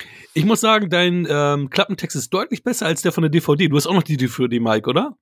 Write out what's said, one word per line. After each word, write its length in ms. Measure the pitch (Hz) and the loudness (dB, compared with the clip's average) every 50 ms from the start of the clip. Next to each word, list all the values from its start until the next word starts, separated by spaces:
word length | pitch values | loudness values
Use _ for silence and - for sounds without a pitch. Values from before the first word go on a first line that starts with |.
| - - - - - - - | -20 -20 -20 -20 -20 -6 -2
Ich 100 | 156 156 | 0 2
muss 160 | 208 226 - | 2 2 2
sagen, 300 | 233 220 220 214 208 165 | 2 2 2 2 2 0
dein, 360 | 180 175 180 180 175 180 170 147 | 0 2 2 2 0 0 0 0
ähm, 420 | 147 147 143 143 143 143 139 127 | 0 0 2 0 0 -2 -2 -2
Klappentext 460 | - - - - 185 - - - - | -2 -2 -2 -2 -4 -8 -8 -8 -8
ist 140 | 139 120 - - | -8 -6 -4 -4
deutlich 280 | 190 262 - 233 - | -4 -4 -4 -6 -6
besser 240 | - 247 240 - 220 | -4 -6 -4 -2 -2
als 160 | 160 170 - | -2 -2 -2
der 100 | - 180 | -2 -2
von 100 | - 180 | 0 0
der 80 | 165 151 | 0 2
D 100 | 156 170 | 2 2
V 140 | - - 147 | 2 2 2
D. 140 | 151 190 151 | 2 2 2
Du 80 | 139 | 2
hast 100 | 147 - | 2 2
auch 80 | 165 196 | 2 2
noch 80 | 185 | 0
die 140 | - - 151 | 0 0 0
D 120 | 123 131 117 | 0 -2 -2
V 180 | - - 127 | 0 -2 -2
D, 140 | 120 120 117 | 0 0 0
Mike, 280 | 117 113 107 110 110 123 | 2 2 0 0 0 0
oder? 280 | 127 165 262 302 - _ | 0 0 -2 -2 -6 _